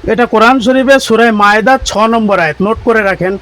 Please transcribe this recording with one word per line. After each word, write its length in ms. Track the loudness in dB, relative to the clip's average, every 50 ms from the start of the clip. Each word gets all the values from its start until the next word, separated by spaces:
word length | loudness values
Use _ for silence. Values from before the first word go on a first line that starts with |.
| -4
এটা 180 | -4 -2 -2 -2
কোরআন 340 | 0 2 2 2 4 2 2
শরীফে 400 | 0 0 0 0 2 2 2 0
সূরা 320 | 2 0 0 2 2 0
মায়েদা 460 | 2 2 2 2 2 2 2 0 0 0 -2
ছ 120 | -6 -2
নম্বর 420 | -2 0 0 0 0 0 0 0 0
আয়াত, 160 | 0 -2 -2 -4
নোট 160 | -2 -2 -2 -2 -2
করে 180 | 0 0 0
রাখেন। 360 | 0 -2 -4 -2 -4 -6 -6 -8